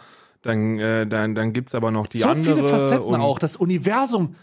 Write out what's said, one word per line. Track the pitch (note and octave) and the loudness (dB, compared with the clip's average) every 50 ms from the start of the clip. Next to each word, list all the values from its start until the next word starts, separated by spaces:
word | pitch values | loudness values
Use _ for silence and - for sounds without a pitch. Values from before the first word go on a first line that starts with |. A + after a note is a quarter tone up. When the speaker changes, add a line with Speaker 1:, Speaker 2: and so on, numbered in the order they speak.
| - - - - - _ _ _ | -10 -20 -20 -20 -20 _ _ _
Speaker 1:
dann, | - A2+ A2 G#2+ G#2+ A2 A2+ G#2+ | -4 -2 0 0 0 0 0 -2
äh, | G#2+ A2 A2 A2 A2 | -2 0 0 0 0
dann, | G#2 A2 A2 G#2+ A2 G#2+ | -2 -2 -2 -2 -2 -2
dann | A2 A2 A2+ | -2 -2 -2
gibt's | G#2+ B2 B2 - - | -2 -4 -6 -4 -4
aber | A#2 A2+ A2+ | -2 -2 0
noch | A2 G#2+ G#2+ - | 0 -2 -4 -4
die | - A#2 | -2 0
Speaker 2:
So | - - | 2 2
Speaker 1:
andere | - D#3 D#3+ - - | 2 2 2 2 2
Speaker 2:
viele | - C#3+ C#3+ | 2 2 2
Facetten | C#3+ - C#3 C3+ C3+ B2+ F#2+ | 2 2 4 2 2 0 0
Speaker 1:
und | A2+ - - | 0 0 0
Speaker 2:
auch, | C#3 C#3+ C3 - | 0 0 0 0
das | E3+ D3+ - | -2 -4 -2
Universum. | - F3+ F3 F#3 D#3 C3+ G3 A3 C4 C4+ A#3 A#3+ G3 E3 C#3+ - - | -2 0 0 0 0 0 0 0 0 0 0 0 0 -2 -2 -4 -12